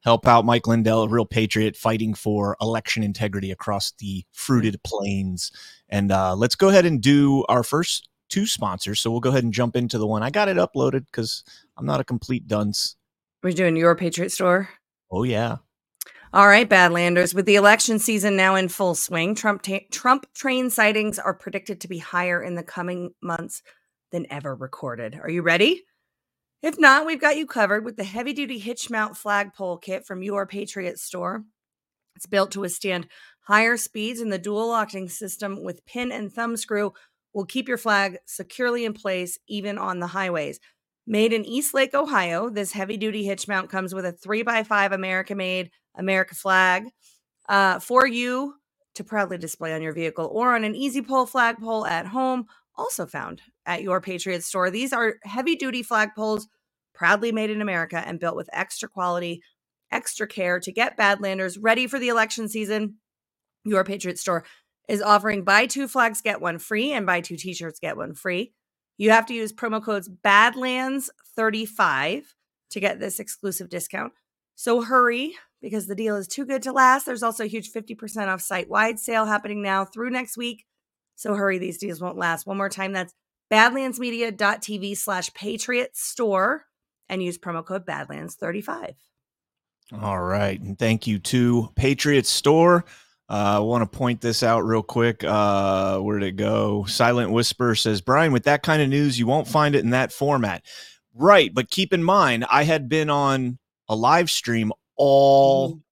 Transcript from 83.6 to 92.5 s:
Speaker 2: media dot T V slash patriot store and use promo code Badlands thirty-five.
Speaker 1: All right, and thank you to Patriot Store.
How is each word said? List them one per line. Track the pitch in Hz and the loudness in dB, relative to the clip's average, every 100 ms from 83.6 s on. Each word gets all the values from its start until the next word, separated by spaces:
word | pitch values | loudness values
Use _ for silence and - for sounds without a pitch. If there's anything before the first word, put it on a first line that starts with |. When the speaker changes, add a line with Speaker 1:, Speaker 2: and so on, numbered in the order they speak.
| 233 262 262 226 | 6 4 -4 -4
Speaker 2:
media | 247 233 233 | -6 -4 -6
dot | 202 202 220 | 0 0 0
T | 208 208 | -6 -8
V | 196 202 | -6 -6
slash | - 185 175 | -6 -6 -6
patriot | - 202 220 - 247 247 - | -10 -10 -8 -4 -4 -4 -8
store | - - 226 190 202 302 _ _ _ _ _ | -10 -4 0 2 0 -2 _ _ _ _ _
and | 185 | -6
use | 180 175 | -4 -6
promo | 180 165 160 | -8 -8 -6
code | 190 175 | -10 -8
Badlands | 147 139 143 160 - | -10 -10 -12 -14 -10
thirty-five. | 165 190 208 339 - - _ _ _ _ _ _ _ _ _ 104 | -8 -8 -8 -12 -12 -16 _ _ _ _ _ _ _ _ _ -8
Speaker 1:
All | 104 95 | -4 -4
right, | 90 98 101 92 | -2 0 -2 -4
and | 98 98 | -10 -2
thank | 117 113 - | 0 0 -2
you | 104 | -4
to | - 127 120 120 110 - | 0 2 4 2 0 0
Patriot | 135 139 147 143 - | 0 2 2 2 2
Store. | - 143 | 0 4